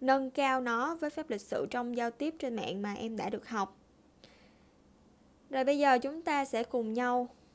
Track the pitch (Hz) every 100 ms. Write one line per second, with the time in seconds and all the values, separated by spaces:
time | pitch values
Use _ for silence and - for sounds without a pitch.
0 | 262 269 262 294 269 262 247 233 285 330
1 | 302 311 311 208 - - 208 247 240 240
2 | 233 226 294 320 262 226 - 190 208 202
3 | 226 214 190 202 - 220 190 - - _
4 | - _ - - - - - _ - -
5 | - _ _ _ - 262 262 285 285 247
6 | 269 320 330 285 269 226 233 247 220 226
7 | 247 247 247 - -